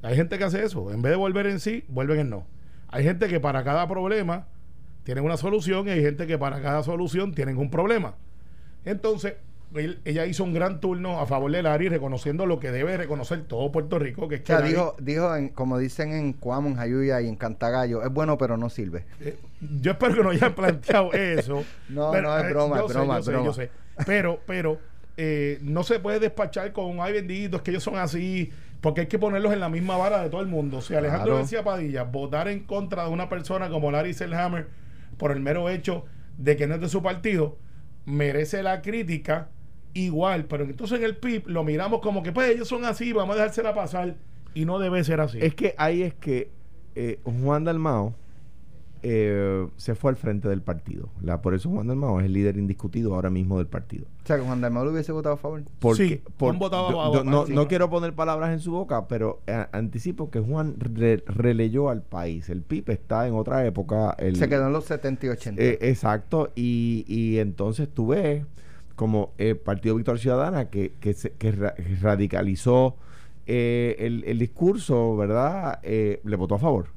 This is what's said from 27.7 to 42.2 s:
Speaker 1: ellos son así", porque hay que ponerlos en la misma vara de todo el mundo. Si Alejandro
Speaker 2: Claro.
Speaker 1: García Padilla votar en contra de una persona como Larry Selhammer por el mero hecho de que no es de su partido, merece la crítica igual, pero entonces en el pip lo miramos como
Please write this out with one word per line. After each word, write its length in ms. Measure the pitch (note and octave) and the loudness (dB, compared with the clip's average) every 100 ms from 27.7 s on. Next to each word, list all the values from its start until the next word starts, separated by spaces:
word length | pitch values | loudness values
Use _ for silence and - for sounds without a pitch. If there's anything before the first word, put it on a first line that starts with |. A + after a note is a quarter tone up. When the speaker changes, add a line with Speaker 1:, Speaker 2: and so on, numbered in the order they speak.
Speaker 1:
ellos 120 | F3+ | -2
son 120 | - F#3+ | -2 -2
así", 560 | F3+ E3 F3+ F#3 E3 - - - | -2 -2 -2 -2 -2 -6 -12 -2
porque 200 | D#3 D3+ | 0 0
hay 60 | E3+ | 0
que 120 | A3 | 2
ponerlos 340 | G#3 G3 G#3 | 2 2 2
en 80 | G3+ | 2
la 80 | F3 | 0
misma 260 | E3 F3+ F#3 | 0 0 2
vara 260 | F#3+ G#3 | 4 2
de 80 | E3+ | 0
todo 120 | E3+ | -2
el 60 | F#3+ | -2
mundo. 340 | E3 C#3+ C3 | 0 -2 -2
Si 140 | B2 D#3+ | -2 0
Alejandro 320 | D3 D3 - | 2 2 4
Speaker 2:
Claro. 100 | C3 | 2
Speaker 1:
García 260 | C3+ A3+ | 2 0
Padilla 400 | G3+ F#3 D3+ C3+ | 0 -2 -2 -2
votar 460 | A#2+ C3+ C#3 D3 F3+ | -2 -4 -2 -2 -2
en 100 | G3+ G3+ | -4 -4
contra 400 | G3+ G3 F3+ E3+ | -4 -4 -4 -2
de 40 | |
una 180 | E3 F3+ | -2 -2
persona 400 | F3+ E3 F#3+ F#3 | -4 -2 -2 0
como 200 | D#3+ D3 | 0 2
Larry 240 | D3 E3 | 2 0
Selhammer 540 | E3+ F3 E3+ F3+ F3 D#3 - - - - - | -2 -4 -2 0 -2 -6 -10 -12 -12 -12 -4
por 140 | D3+ | -2
el 80 | C#3 | 0
mero 300 | C3+ E3 F3 | 0 0 0
hecho 340 | F#3 D#3+ E3+ - - - - | -2 -2 -4 -6 -10 -10 -4
de 200 | C3 C#3+ | 2 4
que 100 | D3 | 4
no 80 | D#3+ | 0
es 60 | |
de 80 | E3+ | 0
su 120 | F#3+ | 0
partido, 560 | F#3 F3+ G3 F#3+ D3 - - - - - - | 0 0 0 2 2 -2 -10 -10 -12 -12 -4
merece 580 | C#3+ D3 C#3 D3+ G3+ | 0 2 2 0 0
la 180 | F#3+ F#3 | 0 0
crítica 640 | D#3+ A3+ F#3 E3 - D#3+ D#3 - - - - | -2 -4 -2 -4 0 -2 -2 -10 -12 -12 -8
igual, 520 | D#3 F#3 D#3 F3+ F#3 C#3+ | -2 0 2 2 0 -2
pero 180 | D3 | -2
entonces 360 | C#3 C3 A3+ A#3+ | -4 -4 -2 0
en 40 | |
el 140 | A3+ A3 | 0 -2
pip 320 | B3 A3+ - | -2 -2 -2
lo 160 | E3+ D3+ | -2 0
miramos 340 | D3+ F#3+ A3+ | 0 0 0
como 240 | G#3+ G3 | 0 -2